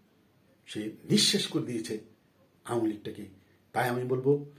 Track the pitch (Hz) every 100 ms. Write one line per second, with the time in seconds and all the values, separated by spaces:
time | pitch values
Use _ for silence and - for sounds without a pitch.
0 | _ _ _ _ _ _ - - 107 -
1 | - 208 - 196 - 156 117 117 110 107
2 | - - _ _ _ _ - 120 110 104
3 | 113 - 95 - _ _ _ 120 123 123
4 | 127 127 139 143 143